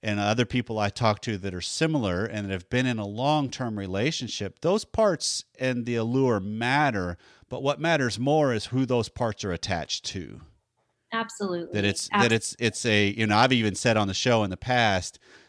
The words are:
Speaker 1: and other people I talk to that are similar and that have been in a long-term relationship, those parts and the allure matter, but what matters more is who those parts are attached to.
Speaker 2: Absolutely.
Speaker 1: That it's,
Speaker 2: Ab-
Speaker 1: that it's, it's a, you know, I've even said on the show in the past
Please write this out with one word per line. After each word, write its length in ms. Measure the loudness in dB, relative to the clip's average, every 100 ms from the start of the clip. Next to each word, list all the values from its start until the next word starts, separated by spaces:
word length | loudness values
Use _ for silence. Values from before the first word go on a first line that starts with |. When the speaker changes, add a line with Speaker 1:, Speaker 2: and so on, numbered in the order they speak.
Speaker 1:
and 180 | -2 0
other 240 | 2 2
people 340 | 2 0 -2 -2
I 120 | -2
talk 300 | 2 0 0
to 160 | -2 -4
that 160 | -4
are 60 | -6
similar 640 | -6 -2 0 2 2 0
and 220 | -2 -4 -4
that 60 |
have 160 | -6 -2
been 160 | 0 0
in 120 | -2
a 80 | -4
long-term 720 | -2 0 0 0 -4 -6 -4
relationship, 800 | -4 0 0 -2 -8 -6 -8 -4
those 240 | 0 0
parts 600 | -2 0 2 2 -2 -6 -10 -6
and 280 | -4 -2 -2
the 100 | -2
allure 420 | 0 2 2 2
matter, 800 | -2 -4 0 2 2 0 -4 -6 -14 _ _
but 140 | -4
what 180 | -2 -2
matters 380 | 0 2 0 0
more 340 | 0 2 2
is 120 | 0 -2
who 200 | -2 0
those 220 | 0 -2
parts 340 | -2 -4 -2
are 80 | -4
attached 520 | -4 -4 -4 -4 -8 -8
to. 360 | -10 -10 -16 -20 _ _ _ _ _ _
Speaker 2:
Absolutely. 600 | -6 -6 -6 -4 -4 -4
Speaker 1:
That 120 | -2
it's, 240 | 0 -2 -2
Speaker 2:
Ab- 100 | 2
Speaker 1:
that 100 | 4
it's, 220 | 2 0 -2
it's 260 | -2 0
a, 240 | 2 4 2
you 180 | 2 2
know, 120 | 6
I've 140 | 6
even 220 | 4 2
said 220 | 2 2 4
on 100 | 2
the 60 |
show 300 | 0 2 2
in 60 | 2
the 60 | -4
past 600 | 0 2 4 2 -2 -12 _ -20